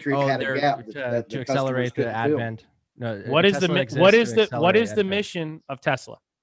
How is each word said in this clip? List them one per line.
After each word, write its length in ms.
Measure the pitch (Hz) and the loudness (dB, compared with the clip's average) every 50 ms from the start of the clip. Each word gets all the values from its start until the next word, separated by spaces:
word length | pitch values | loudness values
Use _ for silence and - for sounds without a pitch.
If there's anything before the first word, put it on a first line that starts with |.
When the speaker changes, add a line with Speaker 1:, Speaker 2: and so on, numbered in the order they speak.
Speaker 1:
create, 160 | - 143 139 | -4 -2 0
Speaker 2:
Oh, 100 | 139 139 | 0 2
Speaker 1:
had 140 | 139 135 123 | 0 0 -2
a 40 | 135 | -2
Speaker 2:
they're 120 | 135 135 | -4 -2
Speaker 1:
gap 220 | 139 143 143 139 127 | 0 0 0 0 -2
that, 80 | 117 | -6
Speaker 2:
to, 60 | 110 | -12
Speaker 1:
that 360 | 107 143 131 123 120 120 117 - | -12 -8 -6 -4 -2 -4 -4 -4
the 100 | - 139 | -8 -8
Speaker 2:
to 60 | 123 | -4
Speaker 1:
customers 60 | - | -2
Speaker 2:
accelerate 440 | 131 135 135 135 127 127 123 123 - | -2 0 0 0 0 -2 -2 -2 -2
the 0 | |
Speaker 1:
couldn't 180 | - 120 117 | -4 -4 -4
fill. 200 | 107 113 117 143 | -2 -2 -2 0
Speaker 2:
advent. 340 | 151 131 117 113 113 110 _ _ _ _ _ _ _ | 0 -2 -2 -6 -8 -10 _ _ _ _ _ _ _
No, 260 | - 120 117 110 101 98 | -10 -8 -8 -8 -8 -4
Speaker 3:
What 180 | 123 135 160 180 | 0 2 4 4
is 100 | 202 196 | 4 4
the 60 | 143 | 2
Speaker 2:
Tesla 140 | 185 175 170 | 0 0 2
Speaker 3:
mi-, 60 | 180 | 0
Speaker 2:
exists 200 | 135 110 - 135 | -2 0 2 4
Speaker 3:
what 140 | 175 196 220 | 6 8 8
is 140 | 233 233 - | 6 4 4
Speaker 2:
to 60 | - | 2
Speaker 3:
the, 60 | 220 | 0
what 40 | 214 | 0
Speaker 2:
accelerate 300 | - - 120 156 175 190 | 0 0 0 2 4 4
Speaker 3:
is 120 | 220 233 190 | 4 2 0
the 20 | |
Speaker 2:
advent. 160 | 214 214 196 190 | 0 -2 -2 -2
Speaker 3:
mission 540 | 196 202 202 - - 175 160 156 156 160 _ - | -2 -4 -4 -6 -6 -8 -8 -8 -8 -12 _ -12
of 120 | 135 - | -10 -6
Tesla? 380 | - 160 139 123 - - - - _ _ _ _ | -2 -2 -2 -2 -4 -12 -20 -20 _ _ _ _